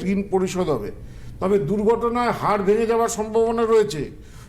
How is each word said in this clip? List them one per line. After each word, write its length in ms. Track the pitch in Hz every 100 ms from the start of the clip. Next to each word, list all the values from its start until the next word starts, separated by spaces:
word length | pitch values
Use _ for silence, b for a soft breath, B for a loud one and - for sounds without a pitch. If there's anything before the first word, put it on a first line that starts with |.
ঋণ 200 | 180 196 196
পরিশোধ 380 | 190 185 185 170
হবে। 220 | 123 101 - B B B -
তবে 200 | 185 202
দুর্ঘটনায় 720 | 151 208 208 233 233 240 240
হাড় 320 | - 156 208
ভেঙে 220 | 190 220 226
যাওয়ার 240 | 233 233
সম্ভাবনা 520 | 208 220 226 226 233
রয়েছে, 500 | 226 226 208 151 113 - B B